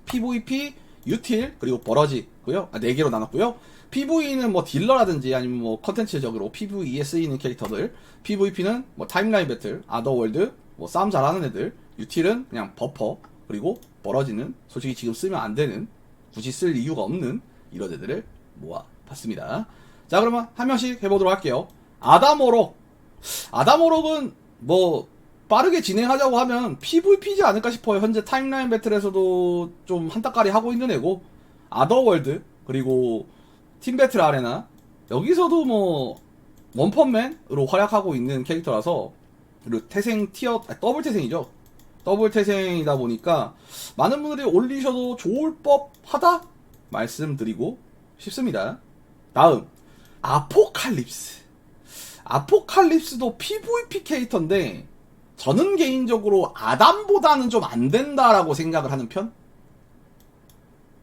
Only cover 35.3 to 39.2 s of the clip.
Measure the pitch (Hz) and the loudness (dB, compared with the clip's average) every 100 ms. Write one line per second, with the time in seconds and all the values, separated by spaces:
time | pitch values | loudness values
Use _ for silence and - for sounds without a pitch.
35.3 | 349 339 330 262 220 190 151 123 - _ | 2 2 2 2 0 0 -2 -4 -10 _
36.3 | _ - - - 117 175 247 277 226 262 | _ -20 -20 -8 0 2 4 4 2 -2
37.3 | 320 - 143 135 190 208 220 190 135 127 | -6 -6 -2 0 2 2 0 0 -2 -2
38.3 | 135 127 165 165 110 170 151 92 - | -4 -4 -4 -2 -2 0 -2 -4 -12